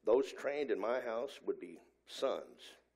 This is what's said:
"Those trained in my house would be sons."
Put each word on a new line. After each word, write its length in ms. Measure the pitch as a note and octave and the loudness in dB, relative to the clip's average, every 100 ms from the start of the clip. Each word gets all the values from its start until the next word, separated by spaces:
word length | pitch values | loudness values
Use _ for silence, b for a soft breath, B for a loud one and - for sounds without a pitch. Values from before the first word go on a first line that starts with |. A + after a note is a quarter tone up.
"Those 280 | - B2 C3+ | 6 6 6
trained 380 | - C3+ C#3+ C3+ | -2 -4 -2 0
in 100 | F#2+ | 0
my 200 | G#2 B2+ | 2 0
house 380 | B2 A2+ C3 - - | 0 -4 -4 -6 -4
would 140 | - | -4
be 180 | E2+ E2+ - _ - | -6 -12 -20 _ -16
sons." 680 | - C3+ E2+ C2+ B1 - - _ | -2 0 0 -6 -16 -20 -20 _